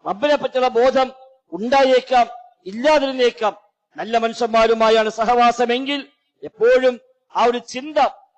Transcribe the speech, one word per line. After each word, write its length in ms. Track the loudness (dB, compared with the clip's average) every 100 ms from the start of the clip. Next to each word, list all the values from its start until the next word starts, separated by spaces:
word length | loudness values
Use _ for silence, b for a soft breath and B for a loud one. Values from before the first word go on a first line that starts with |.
| -10
റബ്ബിനെ 300 | -4 -2 -2
പറ്റിയുള്ള 320 | -2 -2 -2
ബോധം 440 | 2 2 2 -2 -6 -20 _ _
ഉണ്ടായേക്കാം, 760 | -10 0 2 4 2 2 0 0 -4 -20 _ -16
ഇല്ലാതിരുന്നേക്കാം. 880 | -4 0 2 0 0 -2 0 -4 -6 _ _ _ -14
നല്ല 220 | -4 -2
മനുഷ്യന്മാരുമായാണ് 920 | -2 -4 -2 2 2 2 2 2 0
സഹവാസമെങ്കിൽ 960 | -2 0 4 2 2 -2 -2 -4 -8 -10 _ _ _
എപ്പോഴും 580 | -20 _ 2 4 2 -2 _ _ _ -2
ആ 80 |
ഒരു 140 | 0 -2
ചിന്ത 400 | -8 -12 -6 -2 -2 -4 _